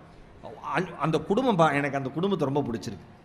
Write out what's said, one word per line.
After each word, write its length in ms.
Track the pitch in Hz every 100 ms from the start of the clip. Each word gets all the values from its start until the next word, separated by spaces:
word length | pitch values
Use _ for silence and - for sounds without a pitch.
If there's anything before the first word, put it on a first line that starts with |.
| - - - - - - 151 143
அந்-, 200 | 180 -
அந்த 180 | 156 156
குடும்பம் 420 | - 202 262 185
பா-, 140 | 160
எனக்கு 240 | 143 143 139
அந்த 120 | 131
குடும்பத்தை 400 | 151 196 190 135
ரொம்ப 180 | 143 135
பிடிச்சிருக்கு. 340 | 113 - 95 - -